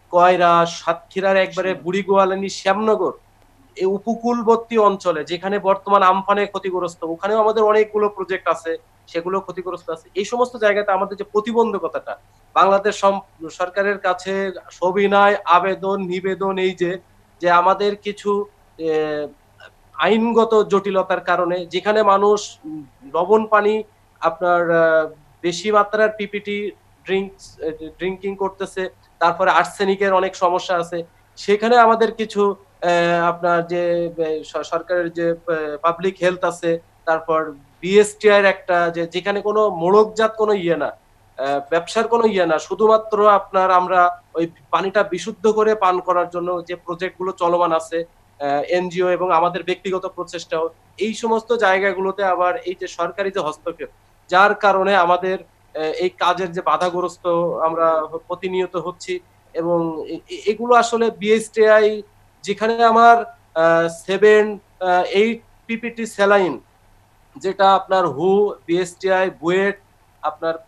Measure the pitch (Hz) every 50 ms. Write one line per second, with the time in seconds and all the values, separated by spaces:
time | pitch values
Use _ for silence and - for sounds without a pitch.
0 | _ - - 175 175 180 185 170 175 170 170 170 170 170 - - - - 170 165
1 | - _ - 190 185 196 196 190 190 185 170 180 180 185 185 - - 170 185 196
2 | 196 180 196 196 190 185 190 190 196 190 - - - 190 196 202 214 220 214 180
3 | 185 143 - - _ _ _ _ _ _ _ _ _ _ - - 180 190 196 196
4 | - 226 233 226 - 233 240 240 226 214 226 226 226 - 233 226 208 202 196 196
5 | - 180 165 151 147 143 175 170 180 196 208 202 180 190 196 196 - 202 196 202
6 | 190 185 185 190 190 - 202 202 202 196 - 190 190 190 180 180 175 170 170 -
7 | - 160 165 165 - 196 214 220 214 214 220 220 214 208 214 214 214 214 214 214
8 | 214 202 208 - 190 170 190 180 - 175 160 160 - 165 165 160 _ _ _ _
9 | _ _ - 165 165 180 190 196 190 190 175 185 175 185 175 175 - - 160 165
10 | _ _ - 175 208 - 240 240 247 240 - 233 214 208 202 202 202 208 190 190
11 | 196 190 202 196 202 - - 208 208 233 226 226 226 220 202 185 165 156 - 135
12 | - - 101 - _ _ _ _ _ _ - 160 175 190 196 196 196 208 202 -
13 | - 196 196 190 - _ _ - 160 160 - - 180 180 - 202 196 202 202 196
14 | - 185 180 180 - 190 196 196 196 190 180 - - - - - - 180 185 202
15 | 202 196 202 202 202 202 208 - - 156 170 180 180 190 190 170 180 190 196 196
16 | 196 175 180 185 180 196 190 170 196 196 196 185 185 190 185 185 180 170 185 185
17 | - _ _ _ _ _ _ - 170 175 175 175 175 185 190 190 202 208 202 202
18 | - 208 202 - - 202 208 202 202 202 _ _ _ _ _ - 160 160 156 156
19 | 156 151 151 151 147 143 - _ _ _ _ _ - - _ _ _ _ - -
20 | 156 180 214 226 226 233 226 226 220 226 226 214 202 165 196 196 190 202 190 190
21 | - - 185 175 - - 175 175 180 170 175 185 175 170 170 185 185 202 - 220
22 | 214 196 196 196 202 208 214 202 - - - _ - 311 - 156 - - _ _
23 | - 139 135 160 180 185 214 220 220 214 214 208 208 208 214 220 214 - _ _
24 | _ _ _ - - 165 160 - 180 175 175 175 170 165 170 165 165 160 160 160
25 | 156 156 156 - _ _ _ _ - 175 175 - - 214 214 208 202 202 - 214
26 | 220 214 214 220 208 202 - 208 202 208 208 202 208 196 - _ _ _ _ _
27 | - - 190 190 196 190 190 - - - - - 147 160 151 156 160 - - -
28 | 170 185 185 185 196 196 196 196 196 190 190 - 196 185 - 190 185 185 - _
29 | _ _ _ - 170 170 170 175 190 185 160 160 175 170 - - 202 196 196 190
30 | 202 196 190 185 190 185 - - 190 175 175 180 - - 185 170 165 170 175 170
31 | 170 - _ _ _ _ _ - - - 202 208 220 226 240 240 233 226 226 202
32 | 226 226 220 - 220 220 - 202 208 202 190 - - _ _ - - 175 175 170
33 | 170 170 170 170 170 175 165 170 175 175 175 170 170 170 175 175 175 175 170 170
34 | 170 165 170 165 165 156 156 156 143 - - 156 147 - 170 165 165 - 180 175
35 | 170 165 170 170 170 170 170 165 - - 165 160 156 151 147 143 - 170 170 170
36 | 180 190 185 - 175 180 180 180 - 175 170 - - 170 165 165 - _ _ _
37 | - 165 160 160 160 - 160 160 160 156 143 139 - _ _ - - 180 196 208
38 | 208 202 - - - 208 202 202 196 196 185 190 - - 180 175 175 170 170 170
39 | 170 165 170 180 170 202 202 202 202 208 202 214 214 208 185 165 165 175 196 214
40 | 220 214 214 214 220 220 220 - 214 214 214 196 175 170 165 151 143 117 - _
41 | _ _ _ _ _ _ _ - 131 139 143 143 139 - 160 170 170 - - 220
42 | 226 226 233 233 226 226 196 185 175 165 160 151 - - 196 180 220 214 220 214
43 | 220 - - 202 208 214 202 196 196 - - 190 180 165 185 180 180 175 185 180
44 | 175 175 175 - _ _ - 165 170 165 - _ _ - - 165 185 196 190 214
45 | 202 202 170 180 - 220 214 - - 220 208 214 214 220 220 214 202 185 180 180
46 | 180 185 180 175 175 170 175 175 170 175 180 175 170 - 175 170 - - 175 170
47 | 185 185 - - 185 185 185 - 180 170 175 175 175 170 160 160 160 - 165 165
48 | 165 - _ _ _ _ _ - 143 143 143 147 139 - 170 180 180 180 165 180
49 | 180 180 180 165 180 185 175 160 170 175 170 180 165 175 185 - - 196 180 185
50 | 185 185 - - 175 170 - 170 - - 170 160 160 165 - _ _ _ _ -
51 | 196 220 220 - 233 226 220 220 220 - 240 220 208 190 190 196 190 196 190 185
52 | 190 190 190 - 202 190 180 170 180 180 165 170 - 180 185 - 185 175 - -
53 | 170 175 180 - 196 196 196 202 160 151 147 - - 170 165 - 143 - _ _
54 | _ _ _ _ _ - 180 180 196 208 208 208 - 202 190 190 190 190 202 190
55 | 175 175 180 175 185 185 185 180 175 _ _ _ _ _ - 151 156 156 - -
56 | 175 185 - - 185 175 175 170 185 175 170 185 180 156 147 160 180 180 170 180
57 | 180 175 170 - - 180 170 170 175 170 131 110 156 160 165 165 165 160 160 160
58 | 156 151 156 165 - - 175 175 190 185 185 185 185 175 180 180 156 175 175 -
59 | - - 180 180 _ _ _ _ _ _ - 160 165 170 175 170 170 165 160 156
60 | - - 165 165 - - 185 160 - 196 226 214 226 240 247 233 233 233 233 226
61 | 233 226 - 170 190 214 220 220 220 - - 226 214 214 214 214 214 214 214 208
62 | 202 _ _ _ _ _ _ _ - 175 202 196 214 220 233 233 233 226 220 226
63 | 233 233 233 233 226 - - _ _ _ - 165 165 165 165 165 170 165 165 -
64 | - - 190 190 202 214 214 214 208 214 208 190 _ _ _ - 185 185 180 180
65 | 180 - - 196 214 226 226 226 - _ _ _ _ - 226 226 233 233 226 226
66 | 226 214 - - 202 196 202 202 190 165 135 110 - _ _ _ _ _ _ _
67 | _ _ _ _ _ _ - 143 147 190 190 196 196 196 196 190 190 - 190 190
68 | 180 165 135 131 165 190 190 202 208 202 - - _ - 165 180 185 170 - -
69 | - 190 190 185 185 185 - - 147 165 180 190 196 202 196 - _ _ _ _
70 | _ _ _ _ - 151 - - 165 165 160 160 -